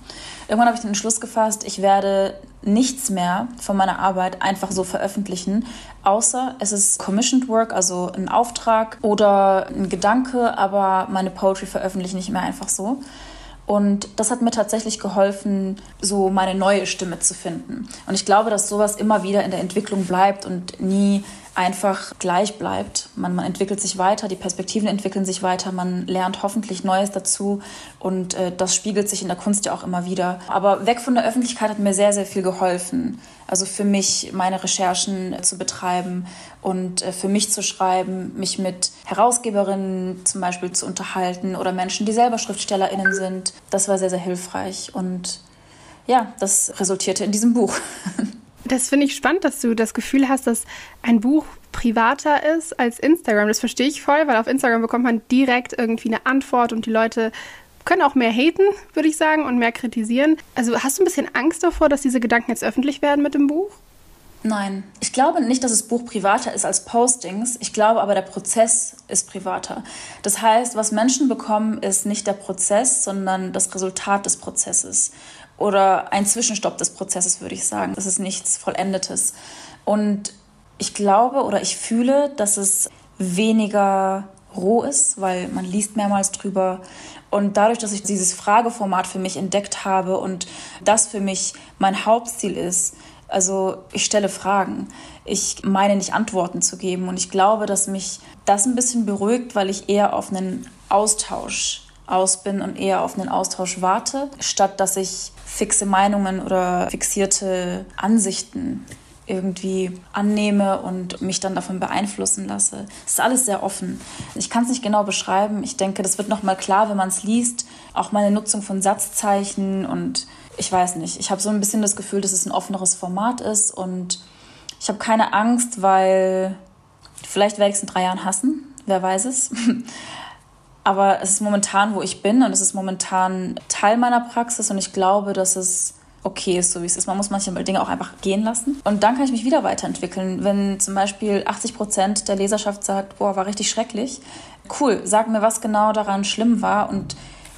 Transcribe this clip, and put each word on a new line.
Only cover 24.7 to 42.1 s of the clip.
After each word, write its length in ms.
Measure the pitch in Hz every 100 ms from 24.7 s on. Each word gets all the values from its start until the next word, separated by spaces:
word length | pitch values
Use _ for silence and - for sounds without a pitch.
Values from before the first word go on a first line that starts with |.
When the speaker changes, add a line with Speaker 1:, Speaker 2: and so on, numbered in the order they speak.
| 220 202
Speaker 1:
entwickeln 360 | 202 196 202
sich 200 | 185 185
weiter, 280 | 185 180 190
man 360 | 185 180 180 175
lernt 340 | 185 185 196
hoffentlich 420 | 202 226 202 185
Neues 280 | 190 185 202
dazu 500 | 196 185 - 202 202 - - - -
und, 340 | 190 190 180
äh, 180 | - 180 180
das 180 | 185
spiegelt 340 | - 208 202 202
sich 140 | 190
in 60 | 185
der 100 | 180
Kunst 280 | 208 202 -
ja 80 |
auch 100 | -
immer 220 | 180 180 180
wieder. 340 | 185 180 180 -
Aber 400 | 190 196 190 196
weg 120 | 240
von 140 | -
der 120 | 240 220
Öffentlichkeit 440 | 247 233 - 214
hat 100 | 214
mir 140 | 202
sehr, 180 | 190 202
sehr 140 | 202 190
viel 160 | 196
geholfen. 800 | 185 180 185 180 180 175 - - - - -
Also 200 | 190 190
für 180 | -
mich, 480 | 202 202 190 - -
meine 300 | 185 185 190
Recherchen 720 | 185 - 185 185 - 190 185 -
zu 140 | - 180
betreiben 680 | - - 180 180 180 180 180 - - -
und, 420 | 196 185 185 180
äh, 80 | -
für 160 | 185 196
mich 240 | 208 202
zu 100 | 214
schreiben, 720 | 196 - 190 185 185 185 180 -
mich 220 | 185 -
mit 340 | 185 180 - - -
Herausgeberinnen 1200 | - 240 247 226 202 190 196 190 185 185 185 180
zum 160 | 190
Beispiel 300 | 180 180 180
zu 160 | - 185
unterhalten 680 | 185 - 185 180 180 185 180
oder 160 | 185
Menschen, 360 | 185 185 -
die 60 | 214